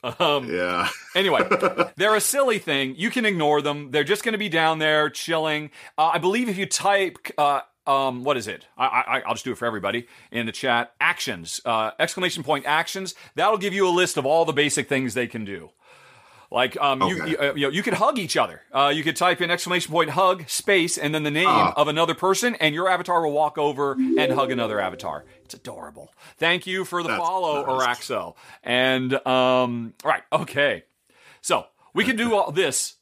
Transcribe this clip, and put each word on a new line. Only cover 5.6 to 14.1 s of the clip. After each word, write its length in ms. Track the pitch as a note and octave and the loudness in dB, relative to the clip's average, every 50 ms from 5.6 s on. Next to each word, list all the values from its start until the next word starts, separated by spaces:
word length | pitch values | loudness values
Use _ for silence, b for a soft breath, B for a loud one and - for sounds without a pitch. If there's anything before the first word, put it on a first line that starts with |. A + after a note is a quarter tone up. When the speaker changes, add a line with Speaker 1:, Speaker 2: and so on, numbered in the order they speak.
| D3+ D3 B B B B B | -6 -10 B B B B B
Speaker 1:
Uh, 140 | - D#3 E3 D#3 | 2 2 2 2
I 40 | |
believe 300 | E3+ D#3+ F#3 G3 A#3 B3 | 2 0 0 0 0 0
if 100 | A#3 F#3+ | -2 -2
you 80 | F#3 G3 | -4 -4
type, 520 | - - - - G3 G3+ G3 G3 F3 - - _ - - | -4 -4 -2 2 2 2 2 2 0 -4 -10 _ -10 -2
uh, 220 | - D3 C#3+ C#3+ C3+ - _ _ _ _ | 0 2 2 2 0 -2 _ _ _ _
um, 380 | - C#3 C3+ C3+ C3+ B2+ B2 B2 | 0 2 2 2 0 -2 -2 -2
what 140 | C#3+ C#3+ | -2 -2
is 100 | B2+ G#2+ | -2 -2
it? 200 | G#2+ F#2 - - _ _ | -6 -10 -10 -14 _ _
I, 80 | - B2 | -2 -2
I, 360 | C3 - B2 - - B2 C3 - | 0 2 0 0 0 -2 -2 -2
I'll 80 | - A#2 | -4 -6
just 100 | A2 - | -4 -4
do 80 | C3 | -6
it 60 | A2+ | -6
for 80 | - A#2+ | -2 -4
everybody 420 | A#2 A2 G#2 F#2 G2 G#2 A#2+ A#2+ B B B B B | -4 -4 -2 -4 -2 -4 -4 -6 B B B B B
in 140 | - A#2+ A#2 | -6 -6 -6
the 60 | A2+ A2 | -6 -8
chat. 400 | - - C3 A#2+ A#2 A#2+ - _ _ | -4 0 2 2 2 0 -2 _ _
Actions, 580 | C#3+ E3 F3 - - C#3 G#2+ F2 E2 - - - - | 0 0 0 0 -4 -6 -6 -8 -8 -10 -12 -8 -4
uh, 260 | B2 A#2 A2 A2 A2 - - | -2 0 0 0 -2 0 -2
exclamation 440 | D3+ E3 - F#3+ F3+ F3+ - - C#3 | -2 -2 0 -4 -4 -4 -4 -6 -2
point 220 | C#3 D#3 C#3 B2+ | -2 -2 -2 0
actions. 500 | C#3 D3 D#3 E3 - - F#3+ F#3+ F3+ - B B B B | 0 0 0 0 -2 -6 -8 -8 -10 -12 B B B B
That'll 220 | - E3+ G#3 A3 | 0 2 2 2
give 160 | G3+ F#3 G3+ F3+ | 0 -2 -4 0
you 120 | G3+ G3 | 0 2
a 60 | F#3 | 2
list 240 | E3+ F3 F3+ F3 | 4 2 2 2